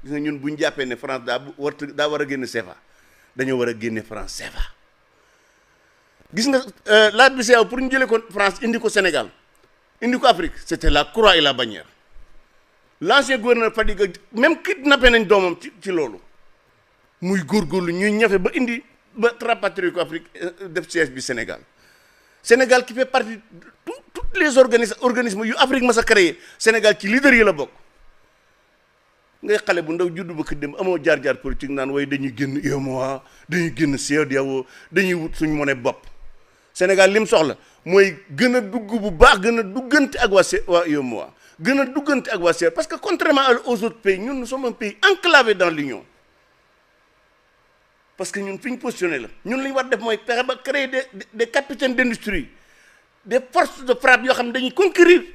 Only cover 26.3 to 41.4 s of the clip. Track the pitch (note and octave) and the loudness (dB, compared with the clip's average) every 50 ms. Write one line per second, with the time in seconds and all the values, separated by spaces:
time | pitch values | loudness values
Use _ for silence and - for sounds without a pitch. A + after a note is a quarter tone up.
26.3 | C3+ - - - - _ - A3 A3 A3+ G3+ G#3+ G3+ G#3 - G3 A3 C4+ C#4 C#4+ | 0 -6 -18 -20 -14 _ 0 2 2 4 4 2 2 2 -2 -2 -2 4 6 6
27.3 | B3+ A#3 G#3+ G3+ F3 C#3+ C3 - _ _ - _ _ _ - - _ _ _ _ | 6 6 4 4 2 0 -6 -10 _ _ -20 _ _ _ -20 -20 _ _ _ _
28.3 | _ _ _ _ _ _ _ _ _ _ _ _ _ _ _ _ _ _ _ _ | _ _ _ _ _ _ _ _ _ _ _ _ _ _ _ _ _ _ _ _
29.3 | _ _ - - G#3 G#3+ - - F#3 F3 D#3+ D#3 E3 E3+ F3+ F3 E3 E3+ G3 E3+ | _ _ -2 0 0 0 0 0 -2 -2 -2 -4 -4 -2 -2 -4 -4 -8 -12 -10
30.3 | F3 D3+ D3+ - D#3 D3 C#3+ C#3+ D3 - F#3+ F#3 F3+ D#3+ C#3 D#3+ D3+ C#3 B2+ C#3 | -8 -10 -6 -6 -6 -8 -8 -10 -8 -6 -4 -2 -2 0 2 0 0 2 0 -2
31.3 | B2+ - - C3+ B2 - D3 C3+ C#3 C#3 C3 C3+ C#3 C#3+ C#3+ C#3 C#3+ C3+ C3+ C3+ | -4 -2 -4 -6 -6 -6 -6 -6 -6 -4 -4 -4 -2 -4 -2 -2 -4 -4 -4 -6
32.3 | A#2 A2+ C#3+ C3+ C3+ D3 C#3+ C#3+ C#3+ C#3 C3+ C3+ C3 C3 C3 C3 C3+ C3 - _ | -6 -6 -6 -4 -4 -4 -4 -2 -4 -2 -4 -6 -4 -4 -4 -6 -6 -8 -12 _
33.3 | _ - - - D3+ F3+ E3+ E3 A#2+ C3 D#3+ C#3+ C#3 B2 - - C#3+ D3+ D3+ C3+ | _ -20 -10 -4 -2 -2 -2 -2 -2 -2 -2 0 0 -4 -2 -2 0 0 0 0
34.3 | C#3+ C3+ C3+ C3+ C3+ C3 B2+ - - - - _ D#3+ E3+ G3 F#3 F3+ E3+ D#3 D#3+ | 0 -2 -2 -2 -4 -6 -6 -8 -16 -20 -20 _ -2 0 0 0 -2 -2 -4 -8
35.3 | - - D#3+ D#3 D#3 D3 D3 C#3 C3+ B2+ A#2+ C3 A#2 - _ - - - - - | -4 -4 -2 -2 -2 -2 -2 -2 -4 -2 -2 -4 -4 -4 _ -20 -20 -18 -18 -18
36.3 | - - _ _ _ _ _ _ _ - F3+ F#3 G3 F#3 F#3+ F#3+ G3+ G#3+ A3 - | -18 -20 _ _ _ _ _ _ _ 0 2 2 6 6 6 6 6 2 2 4
37.3 | A#3 F#3 D#3+ C#3 A2 - _ _ _ _ _ D#3+ F3 G3 G3 G3 D#3 C#3 - _ | 2 2 2 2 -2 -8 _ _ _ _ _ 2 4 6 6 4 2 -10 -18 _
38.3 | C#3+ C#3 A#3 B3+ A#3+ B3+ A3 G3 F#3 B3 G#3+ G3+ A3 A#3 G3 G#3+ F3 D3 A#3+ C4+ | -4 0 0 2 2 0 -2 -4 -8 -10 -8 -6 -6 -4 -4 -4 4 6 6 6
39.3 | C#4+ F#3+ F3+ A#3 A#3 A#3 A3 F#3 F#3+ C4 C4 B3 C4+ D4+ C#4 C4+ - - B3 G#3+ | 6 4 0 0 0 0 -2 -4 -8 -10 -2 2 2 2 2 2 -2 -2 -2 4
40.3 | G3 G3 E3+ - - F#3 - - E3+ E3+ F3 E3 D3 D3 C3+ B2 A#2 G2 C#2 B1+ | 4 4 4 4 0 -4 -2 0 0 0 2 0 -2 -2 -2 -4 -6 -8 -10 -12
41.3 | _ _ | _ _